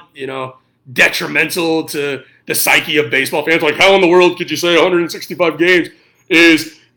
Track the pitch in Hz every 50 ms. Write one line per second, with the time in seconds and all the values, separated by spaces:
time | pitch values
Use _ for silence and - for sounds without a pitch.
0 | - _ _ 143 135 135 135 135 131 127 - _ _ _ _ _ _ 139 120 -
1 | 175 160 - - 175 151 147 147 165 151 - 180 165 160 160 160 151 - - 147
2 | 143 143 139 127 - _ _ _ _ - 135 - - - 135 156 156 170 151 147
3 | 139 127 131 135 135 131 180 156 143 160 165 165 165 151 143 - 180 196 196 190
4 | 185 165 175 180 180 175 175 - 170 139 151 143 175 175 170 160 165 185 180 170
5 | 170 156 - 196 - - 180 143 180 165 160 143 170 180 185 175 156 - - _
6 | _ _ _ _ _ _ 180 165 170 170 160 147 - - - _ _ _ _